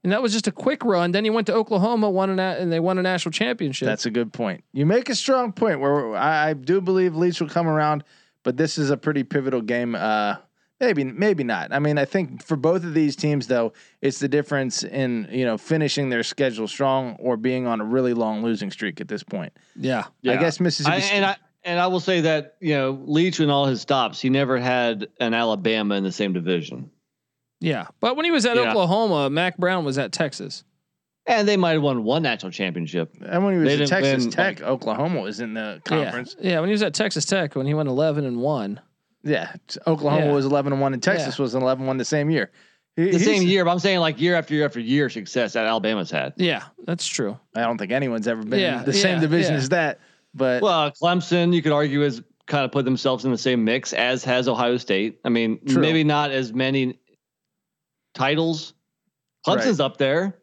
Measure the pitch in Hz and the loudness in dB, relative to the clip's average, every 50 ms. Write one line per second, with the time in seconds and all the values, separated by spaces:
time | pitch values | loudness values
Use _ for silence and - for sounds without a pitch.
0 | - 180 196 220 262 226 202 226 - 208 165 - - 247 302 - - 240 196 175 | 0 0 0 2 0 0 0 0 -2 -2 -4 0 -2 -2 -2 0 0 0 2 2
1 | 175 175 180 202 220 214 220 226 214 214 208 226 214 220 220 185 185 226 240 226 | 2 2 0 0 0 2 0 0 0 2 0 0 0 2 2 2 2 2 2 2
2 | 214 208 185 190 190 190 190 185 185 190 165 123 185 175 165 165 165 185 185 185 | 2 2 2 2 0 0 0 0 0 -2 -2 -2 -2 -2 0 0 0 0 0 0
3 | 180 185 185 175 - 175 160 - 220 247 247 226 180 143 131 - 131 123 107 - | 0 0 0 -2 -2 -4 -4 -2 -2 -2 -2 -2 -4 -6 -4 -2 -2 -2 -2 -2
4 | - 120 107 120 120 110 - - 117 101 90 - _ _ - 131 143 160 202 247 | -4 -4 -2 -2 -4 -4 -4 -6 -4 -4 -4 -8 _ _ -4 0 2 2 2 2
5 | 240 - 247 190 - - 262 254 247 226 185 - 226 220 165 131 135 139 143 147 | 0 -2 -4 -4 0 2 2 2 2 -2 -2 0 0 0 0 2 2 2 2 2
6 | 127 113 107 92 123 151 156 151 151 156 156 139 127 139 180 196 185 185 185 185 | 0 -2 -2 0 0 2 2 2 2 0 -2 -2 0 0 0 2 2 2 2 2
7 | 185 180 160 160 175 180 170 - 170 147 - 170 170 160 156 156 151 151 151 147 | 2 0 0 2 0 0 0 -2 -6 -2 0 0 0 2 2 2 2 2 0 -2
8 | - _ _ _ _ _ _ _ _ 127 123 127 160 151 - - 147 139 143 - | -4 _ _ _ _ _ _ _ _ -4 0 0 0 0 0 -2 0 0 0 0
9 | - 156 151 143 127 - - 147 131 131 131 123 113 107 120 120 120 120 117 92 | 0 -2 0 0 -2 0 -2 -2 0 0 -2 -2 -2 -2 -2 -2 -2 -2 -2 -2
10 | 92 110 107 107 104 101 98 - - _ _ _ _ _ _ _ 262 247 196 143 | 0 0 0 2 0 0 -2 -4 -10 _ _ _ _ _ _ _ 0 2 2 0
11 | 135 131 113 131 196 214 196 147 135 117 110 87 78 - - 139 147 151 147 147 | -2 -4 -2 0 2 2 2 0 0 -2 -2 -4 -4 -4 -2 0 2 2 2 2
12 | 139 - - 196 180 131 123 120 - - 160 143 123 160 180 190 170 170 151 160 | 0 0 0 -2 -2 -2 -8 -16 -6 -6 -4 0 2 2 2 0 -2 -2 0 2
13 | 156 147 135 - - 151 147 143 117 110 127 120 117 110 - - - _ _ _ | 2 2 0 -2 -2 0 0 -2 0 0 0 0 0 -2 -4 -10 -20 _ _ _
14 | - 139 131 - 143 135 135 147 143 - 147 139 135 127 - - - - - 139 | -4 -4 -2 -2 -2 0 0 0 0 0 -2 -2 -2 -2 -4 -6 -8 -6 -4 -2
15 | 131 127 120 113 104 73 110 127 127 120 110 107 - - 160 160 151 139 - 147 | -2 0 -2 -4 -6 -4 -4 -2 -2 -2 -2 -4 -2 -2 0 0 0 0 0 -2
16 | 143 131 123 117 110 - - - 139 131 113 110 110 104 - - 139 135 131 135 | -2 0 0 -2 -2 -4 -2 0 0 0 0 -2 -6 -6 -4 -2 0 0 0 0
17 | 131 123 113 - - 127 123 110 113 127 127 127 127 120 117 110 107 110 120 131 | -2 -4 -10 -6 -2 -2 -2 0 0 -2 -2 0 -2 -2 -2 -2 -2 0 0 2
18 | 127 123 120 117 117 110 110 107 113 117 113 98 104 98 - - 110 98 82 - | 2 2 0 0 0 -2 -2 -2 -2 -2 -2 -2 -4 -8 -6 -6 -6 -6 -6 -8
19 | - - 107 101 - - - 92 80 - _ _ _ _ _ - 135 131 127 113 | -10 -10 -10 -10 -10 -10 -10 -8 -8 -10 _ _ _ _ _ -6 -4 -2 -2 -2
20 | 98 - _ _ - 127 123 - 160 165 151 - 175 175 - - 147 143 170 190 | -4 -8 _ _ 0 0 2 4 2 2 2 2 0 0 0 0 0 0 0 0
21 | 190 196 202 202 196 190 196 - _ _ _ _ _ 180 175 175 175 185 185 180 | 0 0 2 2 2 0 0 -4 _ _ _ _ _ -2 0 0 2 2 0 0
22 | 175 190 185 175 156 160 156 151 143 - _ _ 185 156 151 139 135 131 135 135 | 0 0 0 2 2 2 2 0 -2 -6 _ _ -2 0 0 2 0 0 -2 -4
23 | 135 147 147 160 175 185 170 - 160 147 143 139 143 135 127 107 - - 143 131 | -4 0 2 2 2 2 2 2 2 4 4 4 4 2 0 -2 0 0 2 2
24 | 120 107 - - - 131 131 139 139 127 131 123 123 127 127 123 120 117 113 101 | 2 0 -2 -2 0 2 2 2 2 2 0 0 0 0 0 2 2 0 0 -2
25 | 107 - _ _ 123 117 113 117 117 113 107 101 90 110 113 110 107 104 101 98 | -6 -10 _ _ -2 0 2 2 2 2 0 0 0 0 0 2 0 0 0 0
26 | 95 95 87 - 107 98 90 90 82 90 90 85 76 - 62 64 67 - _ _ | 0 -2 -2 -2 -2 0 0 -2 0 0 0 0 -2 -6 -12 -14 -14 -16 _ _
27 | _ _ _ _ _ _ _ _ _ _ _ _ 170 165 143 113 92 - _ _ | _ _ _ _ _ _ _ _ _ _ _ _ -4 -2 -2 -4 -6 -12 _ _
28 | - 233 254 294 320 349 339 285 214 247 240 240 247 226 220 214 180 165 190 214 | -2 -2 0 0 0 2 2 2 2 2 2 2 2 2 2 2 2 2 2 2
29 | 226 214 175 147 139 135 143 160 175 180 180 - 180 180 185 180 160 139 131 139 | 2 2 2 2 2 2 2 0 0 0 0 0 0 0 0 0 -2 -2 -2 -2
30 | 135 98 - - 165 147 - - 95 - - - _ _ _ _ _ _ _ _ | -4 -4 -4 -4 -4 -4 -4 -10 -12 -12 -12 -16 _ _ _ _ _ _ _ _
31 | _ _ _ _ _ - 247 220 208 208 208 190 180 170 160 156 143 143 131 120 | _ _ _ _ _ 0 2 2 4 2 4 4 4 4 2 2 2 2 0 0
32 | 110 107 135 160 160 131 113 - - 92 85 - 98 92 80 87 85 76 87 87 | 0 0 0 2 0 0 -2 -4 -6 -12 -6 -4 -4 -4 -2 -4 -6 -4 -2 -4
33 | 82 - _ - - - - 175 196 202 190 175 156 135 143 147 147 139 180 190 | -4 -4 _ -18 -10 -4 -2 0 2 2 2 4 4 4 4 2 2 2 2 2
34 | 135 139 135 131 123 117 - - 180 196 - - - - 135 123 - 113 107 113 | 2 2 2 2 0 0 0 0 0 0 -2 -4 -4 -4 -4 -2 -2 -4 -2 -2
35 | 143 170 180 135 95 104 104 98 120 110 110 113 110 107 95 78 _ - 160 156 | -2 -2 -2 -4 -4 -6 -8 -8 -8 -8 -6 -8 -8 -8 -10 -12 _ -2 -2 -2
36 | 143 104 101 120 123 - - - - 185 175 160 165 190 214 208 214 180 151 - | -2 -2 -4 -8 -8 -10 -12 -6 -2 -2 0 0 0 0 0 0 0 -2 0 -2
37 | 214 202 - 156 143 - 196 190 165 143 - 135 131 143 147 151 151 139 127 135 | -2 -2 -2 -4 -2 -2 0 0 -2 -2 -4 -4 -2 0 0 0 0 0 0 2
38 | 156 160 147 147 143 131 123 120 123 147 151 127 104 98 104 - _ _ _ _ | 2 2 0 0 -2 -2 -2 -2 0 0 0 -2 -2 -6 -8 -10 _ _ _ _
39 | _ _ _ _ - 147 147 101 82 - - - _ - - - - - 165 143 | _ _ _ _ -2 -2 -2 -2 -2 -6 -12 -18 _ -16 -16 -4 0 0 0 2
40 | 147 147 147 156 156 147 143 143 135 135 143 143 139 143 139 135 139 135 135 120 | 2 2 2 4 4 4 2 2 2 2 2 0 0 0 0 0 0 0 -2 0
41 | - 180 202 170 147 131 131 - 139 123 113 131 127 127 131 127 135 131 131 131 | 0 0 0 0 -2 -4 -2 -2 -2 -2 0 0 0 0 0 0 -2 -4 -2 -2
42 | 120 - 156 151 143 151 160 143 101 - _ _ _ _ _ _ _ _ _ - | -2 0 0 0 2 2 2 0 0 -4 _ _ _ _ _ _ _ _ _ 0
43 | 185 196 180 175 170 208 214 196 180 175 196 196 180 170 175 180 156 202 190 180 | 2 2 4 4 4 4 4 4 4 4 4 4 4 2 0 2 2 2 2 4
44 | 165 160 151 - 156 175 180 165 156 - 151 151 151 143 - 120 117 110 135 143 | 2 0 0 0 2 2 2 2 0 0 0 0 0 0 -2 -4 -2 0 2 2
45 | 143 123 - 113 98 - - 127 120 101 - 120 110 110 113 113 98 107 110 104 | 2 0 -2 -8 -10 -4 -2 0 0 0 0 0 0 2 0 0 0 0 0 0
46 | 87 78 85 76 65 69 - - 185 170 147 101 - - _ - - - 175 170 | -2 -2 -2 -4 -4 -4 -2 -2 0 0 0 -2 -6 -14 _ -14 -6 -6 -6 -4
47 | - - - - 123 98 113 131 _ _ - 113 117 117 120 104 104 92 120 135 | -4 -6 -4 -4 -4 -4 -4 -8 _ _ -4 -2 -2 -2 -2 -4 -4 -2 -2 -2
48 | 139 127 117 113 101 120 117 113 110 107 123 - 190 165 139 120 131 143 131 202 | -2 -2 -4 -2 -2 -2 -4 -4 -4 -2 0 0 0 0 -2 -2 -2 0 0 2
49 | 202 190 180 165 160 151 160 170 185 175 156 143 131 131 180 175 160 147 - _ | 2 2 2 2 2 2 2 2 2 2 0 0 0 0 2 2 2 0 -4 _
50 | _ _ _ _ _ _ - 135 135 127 123 127 208 208 175 160 151 147 143 - | _ _ _ _ _ _ -4 0 0 2 2 2 2 2 2 2 0 0 -2 0
51 | 165 170 180 180 156 - 175 175 170 175 180 170 151 156 147 147 151 143 135 143 | 2 2 2 2 0 2 2 2 4 4 2 2 2 2 2 2 2 2 2 2
52 | 147 143 117 113 - _ _ _ _ - - 143 135 123 - 139 127 127 131 120 | 2 0 0 -4 -12 _ _ _ _ -2 0 0 0 0 0 0 0 2 0 2
53 | - 135 127 117 123 135 123 107 - 131 123 120 110 110 117 135 127 - - - | 2 0 0 0 0 -2 -2 0 0 0 2 2 2 2 0 0 -2 -4 -2 0
54 | 117 123 131 123 - 131 123 127 127 131 120 113 123 120 123 123 - - 98 95 | 0 0 0 -2 -2 0 0 0 0 0 0 0 2 0 0 0 0 0 0 0
55 | 104 110 - _ - 117 117 117 117 110 110 - - 143 131 131 143 156 160 160 | 0 -2 -4 _ -2 0 2 2 2 0 -2 -4 -2 0 2 4 4 4 2 2
56 | 156 151 147 147 147 143 135 131 131 117 110 127 131 131 135 135 131 127 - _ | 2 2 2 2 0 0 -2 -2 -4 -2 -2 -2 0 0 2 0 0 -2 -4 _
57 | _ _ _ _ _ _ _ _ _ _ _ _ _ _ _ _ _ _ _ _ | _ _ _ _ _ _ _ _ _ _ _ _ _ _ _ _ _ _ _ _
58 | _ _ _ - 127 135 147 151 165 165 160 151 - - _ _ _ _ _ _ | _ _ _ -2 0 0 2 2 2 0 -2 -4 -6 -14 _ _ _ _ _ _
59 | _ _ _ _ _ _ _ _ - - 190 247 - 269 208 143 143 131 - - | _ _ _ _ _ _ _ _ 0 0 2 2 4 2 2 2 0 -2 0 0
60 | 139 135 143 165 190 202 185 _ | 0 2 2 0 0 -2 -6 _